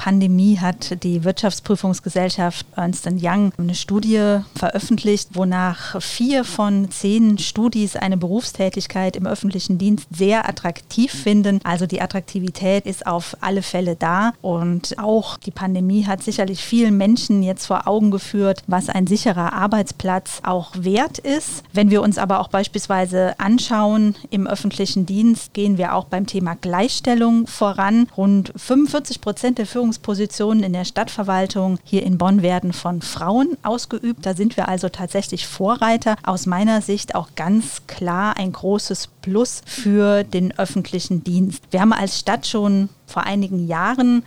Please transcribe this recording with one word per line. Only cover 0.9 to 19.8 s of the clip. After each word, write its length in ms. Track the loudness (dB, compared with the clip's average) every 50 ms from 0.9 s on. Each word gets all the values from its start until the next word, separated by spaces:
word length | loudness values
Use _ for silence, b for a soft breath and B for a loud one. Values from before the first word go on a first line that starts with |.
| -8 -4 -2
die 200 | -2 -2 0 0
Wirtschaftsprüfungsgesellschaft 1400 | 0 0 0 0 -2 -2 -2 -2 -2 -2 0 0 0 -2 -2 -4 -4 -2 -2 -2 -2 0 -2 -2 -2 -2 -6 -10 -12 -8
Ernst 300 | -4 -4 -2 -4 -4 -4
and 140 | -4 -2 -2
Young 320 | 0 0 2 2 2 2 0 0
eine 160 | -2 -2 -2
Studie 640 | -4 -4 -2 -2 0 2 2 2 4 4 4 2 0 0 -4 -6
veröffentlicht, 720 | -4 -4 -2 -2 -2 -2 0 0 0 2 2 2 0 0 -4 -4
wonach 680 | -2 0 0 0 0 0 -2 -2 -4 -8 -10 -8 -8
vier 420 | -8 -6 -4 -2 0 2 2 0 0
von 460 | -2 -2 -2 0 2 2 2 0 0
zehn 480 | -2 -2 0 2 4 4 6 6 4 2
Studis 580 | 0 -4 -2 0 0 2 2 0 -2 -2 -2
eine 220 | -2 -2 0 0 0
Berufstätigkeit 960 | 0 0 -2 -2 -2 -4 -4 -2 -2 -2 -2 -2 -6 -6 -4 -2 -2 -2 -2
im 120 | -2 -2 -4
öffentlichen 500 | -2 -2 -2 -2 -2 -2 -2 -2 0 2
Dienst 300 | 2 2 2 0 0 -4
sehr 400 | -4 0 2 2 2 2 0 -2
attraktiv 640 | -4 -6 -6 -6 -6 -8 -12 -6 0 0 0 0
finden. 480 | 0 -2 0 2 4 4 4 4 2 0 0
Also 220 | 0 -2 -2 -2
die 160 | -2 -2 -2
Attraktivität 840 | -4 -4 -4 -6 -6 -6 -6 -6 -4 -4 -6 -2 0 0 0 0 0 -2
ist 180 | -6 -6 -4
auf 320 | -4 -4 -4 -4 -6 -10 -6
alle 220 | -4 -2 -2 -2
Fälle 340 | -2 -2 -4 -2 -2 -2 -2
da 380 | -2 0 0 2 2 2 0 0 -2
und 560 | -4 -4 -2 0 0 0 0 -2 -2 -6 -8 -4
auch 400 | 0 2 2 2 2 -2 -6 -12
die 140 | -10 -12
Pandemie 560 | -10 -6 -4 -2 0 0 2 2 2 2 2 2
hat 160 | 0 -2 -4
sicherlich 400 | -4 -2 -2 -2 -2 -2 -6 -4
vielen 340 | 0 2 4 4 6 4 4
Menschen 460 | 6 6 4 4 4 2 2 2 2
jetzt 240 | 2 0 -2 -4 -2
vor 200 | -2 -2 0 0
Augen 220 | 2 4 4 4
geführt, 540 | 2 2 -2 -4 -2 0 2 2 0 0 -2
was 240 | -2 0 0 0 0
ein 200 | 0 0 2 2
sicherer 400 | 2 2 2 2 0 0 0 -2
Arbeitsplatz 880 | 0 0 0 2 2 2